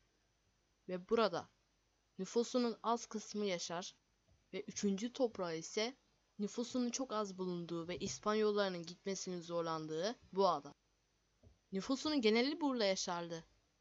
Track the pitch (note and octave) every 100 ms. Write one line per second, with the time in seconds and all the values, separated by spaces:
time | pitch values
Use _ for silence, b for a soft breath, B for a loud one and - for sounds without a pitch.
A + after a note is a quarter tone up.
0 | _ _ _ _ _ _ _ _ - F3+
1 | F3+ A3+ G#3+ E3 - _ _ _ _ _
2 | _ - F#3+ A#3 A#3 B3+ A#3+ G#3+ G#3+ A#3
3 | - G#3+ - G#3 G#3 F3 - E3+ F#3+ -
4 | _ _ _ _ _ F#3+ - - G3+ G3
5 | A#3 - B3 - F3+ E3 E3 - A3+ C4+
6 | _ _ _ - G3+ - A#3+ B3+ A#3+ A#3
7 | C4 G#3+ G#3 F#3 F#3 F3 E3+ E3+ E3 F3+
8 | G3 - G#3 G#3+ G#3+ G#3 G3+ F3 E3 F3+
9 | - F#3+ - F3+ E3 E3+ E3 D#3+ D#3 D#3
10 | F#3+ B3 - F#3 F#3+ D#3 C#3+ - _ _
11 | _ _ _ _ - _ _ F#3+ - C4
12 | D#4 D4 G#3+ A3 C4 E4+ D4 B3+ G3+ F#3+
13 | - F3 E3+ E3 D#3+ _ _ _